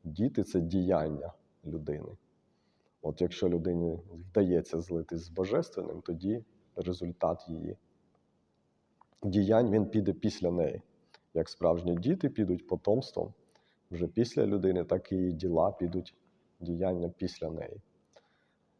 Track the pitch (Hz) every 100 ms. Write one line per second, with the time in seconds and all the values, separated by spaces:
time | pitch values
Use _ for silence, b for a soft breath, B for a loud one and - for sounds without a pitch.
0 | 82 76 120 131 95 92 85 92 90 90
1 | 78 76 73 - _ _ 78 80 73 73
2 | 78 - _ _ _ _ _ _ _ _
3 | 78 76 87 85 92 87 82 85 85 82
4 | - 85 90 - 92 87 80 82 85 85
5 | 80 85 87 82 95 127 170 - 82 80
6 | - 82 95 113 113 _ _ - 90 90
7 | 87 85 87 90 - 80 80 95 _ _
8 | _ _ _ _ _ _ _ _ _ _
9 | _ _ 101 95 98 113 120 107 98 107
10 | 92 87 107 - 87 87 76 - - _
11 | _ b b 85 78 - 85 85 87 87
12 | 101 185 143 - 101 90 - 92 - 113
13 | 123 - 85 - _ b b b _ 87
14 | 85 95 117 - 107 101 92 90 85 95
15 | - 95 92 82 90 82 90 - 90 90
16 | - _ _ _ _ _ 85 85 92 90
17 | 87 87 92 - 80 80 - - _ _
18 | _ b b b b b _ _